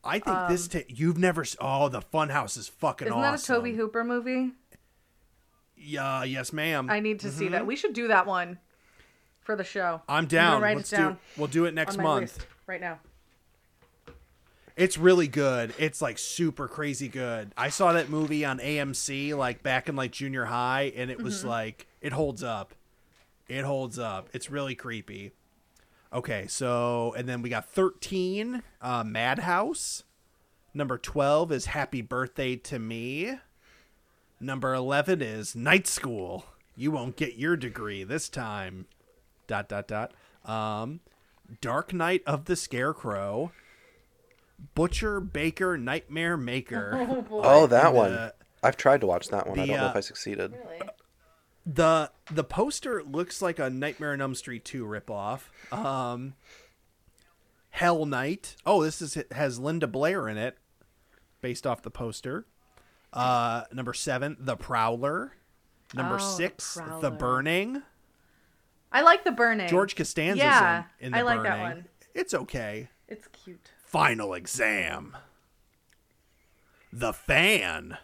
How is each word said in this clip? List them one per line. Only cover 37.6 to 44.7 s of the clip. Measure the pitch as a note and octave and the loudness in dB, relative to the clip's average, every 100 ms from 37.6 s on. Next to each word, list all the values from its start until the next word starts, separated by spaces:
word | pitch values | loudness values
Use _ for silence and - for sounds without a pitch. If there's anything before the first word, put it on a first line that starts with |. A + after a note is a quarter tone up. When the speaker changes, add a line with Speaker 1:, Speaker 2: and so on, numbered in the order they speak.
| B2 A2+ G#2+ G2 | -2 -6 -6 -6
Speaker 1:
this | F#2+ D3+ - | -6 -6 -6
time. | - A2+ G#2 F#2 F#2 F2+ _ _ _ _ _ - | -8 -6 -6 -8 -10 -16 _ _ _ _ _ -6
Dot, | G#2 G2+ | -6 -4
dot, | G2+ G2 | -8 -4
dot. | G#2+ F#2+ - _ _ | -6 -6 -10 _ _
Um, | - A2 A2 G#2+ A#2 D#3+ _ _ _ _ - A#2 | -8 -4 -4 -4 -6 -10 _ _ _ _ -20 -10
Dark | B2+ C3 - | -2 -2 -2
Night | F3+ E3 F#3 - | -2 2 0 0
of | C#3+ | -4
the | D#3 F3 | -2 -4
Scarecrow. | - B2+ C3+ D#3 B2 G2+ G2 G#2+ E3+ - - - - _ _ _ _ _ _ - C#3+ | -2 -2 -2 -2 -6 -4 -2 -4 -4 -10 -20 -20 -20 _ _ _ _ _ _ -20 -6